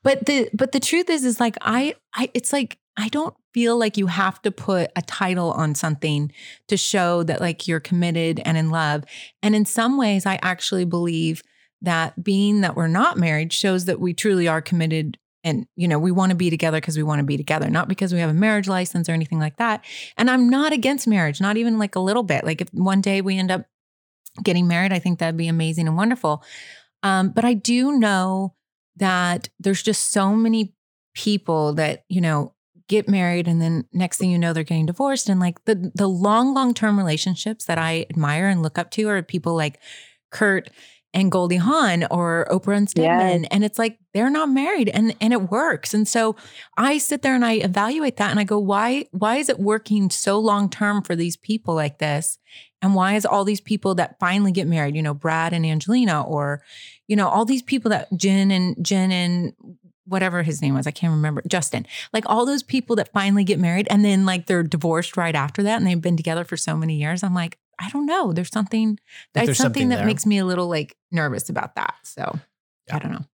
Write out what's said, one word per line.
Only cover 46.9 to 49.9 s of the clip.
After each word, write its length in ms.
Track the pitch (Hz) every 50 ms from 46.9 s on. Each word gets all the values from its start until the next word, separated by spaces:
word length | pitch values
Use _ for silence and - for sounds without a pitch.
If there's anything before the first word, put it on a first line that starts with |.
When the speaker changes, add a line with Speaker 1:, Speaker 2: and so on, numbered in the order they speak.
| 294 294
Speaker 1:
sit 220 | - - 294 277
there 120 | - 269 262
and 100 | 247 240
I 100 | 233 226
evaluate 600 | 220 - 196 180 202 208 226 285 320 302 262 -
that 140 | - 208 208
and 100 | - 208
I 40 | 208
go, 140 | 196 214 208
"Why, 480 | 202 190 196 202 220 240 254 285 - _
why 260 | - 185 208 214 233
is 120 | 285 311 -
it 80 | 262 -
working 500 | 196 202 214 220 _ -